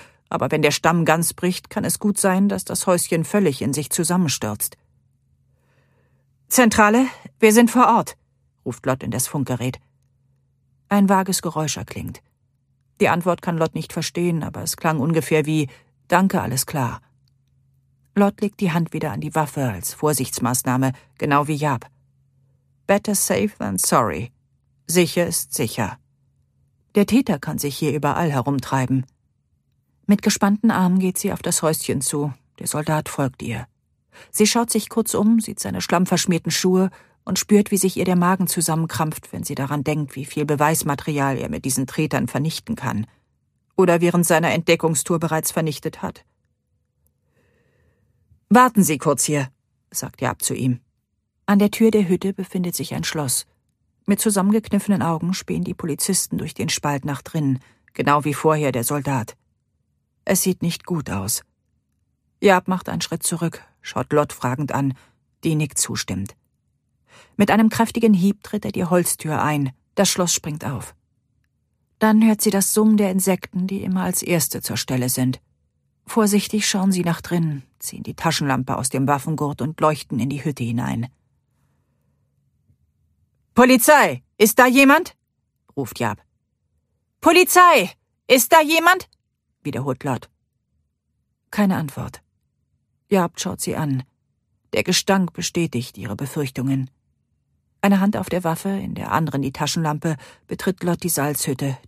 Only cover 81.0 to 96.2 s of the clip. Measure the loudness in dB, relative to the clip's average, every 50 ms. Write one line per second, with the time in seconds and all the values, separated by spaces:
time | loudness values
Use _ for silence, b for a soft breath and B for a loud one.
81 | -6 -8 _ _ _ _ _ _ _ _ _ _ _ _ _ _ _ _ _ _
82 | _ _ _ _ _ _ _ _ _ _ _ _ _ _ _ _ _ _ _ _
83 | _ _ _ _ _ _ _ _ _ _ 4 6 6 8 8 6 6 6 6 6
84 | 6 4 0 -4 _ _ _ 2 2 4 6 6 6 6 8 6 8 8 6 4
85 | 2 -2 -12 _ _ _ _ _ _ _ _ _ _ _ -8 -8 -8 -8 -6 -4
86 | -4 -4 -4 -6 _ _ _ _ _ _ _ _ _ _ _ _ _ _ _ _
87 | _ _ _ _ 4 6 6 6 6 6 8 8 8 8 8 6 2 0 -6 _
88 | _ _ _ _ _ 4 4 4 6 6 6 6 6 6 2 4 4 4 4 2
89 | 0 _ _ _ _ _ _ _ _ _ _ _ -10 -8 -6 -6 -4 -6 -6 -4
90 | -4 -4 -4 -4 -6 -14 _ _ _ _ _ _ _ _ _ _ _ _ _ _
91 | _ _ _ _ _ _ _ _ _ -10 -2 0 0 2 2 0 -4 -6 -8 -10
92 | -12 -12 -12 -16 _ _ _ _ _ _ _ _ _ _ _ _ _ _ _ _
93 | _ 0 0 2 2 0 _ -8 -8 -8 -8 -6 -6 -6 -4 -4 -2 -2 -2 -4
94 | -4 _ _ _ _ _ _ _ _ _ _ _ _ _ -4 -4 -2 0 -2 -2
95 | 2 2 2 2 2 -2 -4 -8 -8 -6 -4 -4 -4 -2 -4 -6 -8 -8 -12 -12
96 | -10 -10 -8 -8